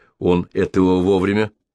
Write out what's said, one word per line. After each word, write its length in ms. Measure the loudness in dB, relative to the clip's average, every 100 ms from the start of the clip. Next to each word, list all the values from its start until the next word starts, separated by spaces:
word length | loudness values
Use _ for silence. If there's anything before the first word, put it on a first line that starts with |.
| _ -4
он 300 | -2 -2 -2
этого 480 | -4 -2 0 2 2
вовремя 500 | 0 0 0 -2 -4 -8 _